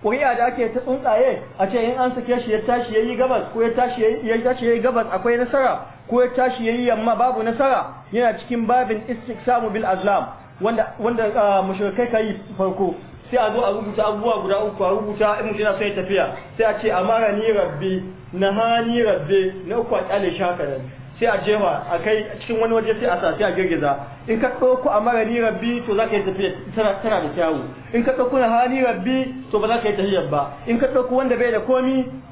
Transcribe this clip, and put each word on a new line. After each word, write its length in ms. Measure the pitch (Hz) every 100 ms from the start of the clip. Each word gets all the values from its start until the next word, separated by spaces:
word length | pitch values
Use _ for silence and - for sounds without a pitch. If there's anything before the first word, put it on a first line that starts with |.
Ƙuri'a 340 | 214 262 - 220
da 80 | 240
ake 220 | 247 226
ta 60 | 247
tsuntsaye, 600 | 254 262 262 220 262 - - -
a 80 | 196
ce 100 | 240
in 200 | 226 254
an 140 | 254
sake 260 | 254 240 240
shi 60 | 226
ya 80 | 214 -
tashi 260 | 214 226
ya 80 | 220
yi 160 | 240 233
gabas, 320 | 254 233 -
ko 80 | 226
ya 80 | 226
tashi 320 | 226 247 247
ya 60 | 220
yi, 200 | 226 220
ya 80 | 226
tashi 220 | 247 254 233
ya 60 |
yi 60 | 233
gabas 260 | 240 233 220
akwai 280 | 185 233 240
nasara, 420 | 247 277 254 - - - -
ko 100 | 240
ya 60 | 247 254
tashi 300 | 254 240 226
ya 60 |
yi 100 | 240 240
yamma 280 | 220 226 208
babu 260 | 247 226
nasara, 440 | 226 226 269 226 - - -
yana 240 | 214 240 220
cikin 280 | - 233 226
babin 340 | 247 254 220 226
istiksamu 600 | 240 247 208 - 240 220
bil 140 | 202 185
azlam, 400 | 185 196 196 131 - - -
wanda, 320 | 196 226 - -
wanda, 240 | 226 233 214
ah, 280 | 233 202 196
mushrikai 480 | 190 190 202 190 240
ka 80 | 220
yi 160 | 220 196 - -
farko. 360 | 190 185 185 - - - -
Sai 80 | 247
a 100 | 214
zo 100 | 220
a 80 | 196
rubuta 320 | 208 208 202
abubuwa 380 | 214 208 233 214
guda 160 | 190 196
uku, 260 | 214 202
a 60 | 185
rubuta 500 | 208 208 202 214 214
in 60 | 220
mutum 140 | 208
yana 140 | 214 190
so 60 |
ya 100 | 208
tafiya, 320 | 190 185 196 147 - - -
sai 60 | 220
a 80 | 208
ce, 80 | 220
"Amara 400 | 180 190 226 220
ni 180 | 208 226
rabbi, 500 | 208 170 147 190 190 185 - -
nahani 680 | 180 196 202 226 233 233 240
rabbi," 500 | 220 185 151 196 185 - 170
na 120 | 233
uku 160 | 233
a 80 | 202
kyale 280 | 185 202 180 -
shi 60 |
haka 220 | 180 175
nan. 160 | 143 131 - - - -
Sai 80 | 226
a 100 | 196 208
jefa, 400 | 208 190 147 -
a 40 | 170
kai 240 | 214 214 208 -
cikin 180 | - 226
wani 140 | 226
waje 180 | 226 220 226
sai 60 | -
a 140 | 175
sa, 120 | 180 160
sai 60 |
a 80 | 208
girgiza. 420 | 185 180 160 143 - - - -
In 140 | 226
ka 80 | 247 247
ɗauko 280 | 254 254 285
"Amara 340 | 208 226 233
ni 140 | 220 240
rabbi," 400 | 226 185 233 240 233
to 80 |
za 120 | 202 220
ka 80 | 208
yi 60 |
tafiya, 260 | 190 190 190 - -
tana, 160 | 220 214 196
tana 180 | 226 196
da 60 | 156 180
kyawu. 240 | 160 147 - - -
In 80 | 233
ka 80 | 233
ɗauko 220 | 262 247 269
"Nahani 440 | 233 233 247 262
rabbi," 420 | 254 185 190 262 262 - -
to 100 | 214
ba 80 | 214
za 100 | 233
ka 100 | 220
yi 40 | 196
tafiyar 300 | 196 185 147
ba. 220 | 147 135 - -
In 100 | 233
ka 80 | 262
ɗauko 260 | 254 247
wanda 220 | 254 262 247
bai 160 | 247
da 80 | 220
komi 440 | 226 254 254 262 247 - -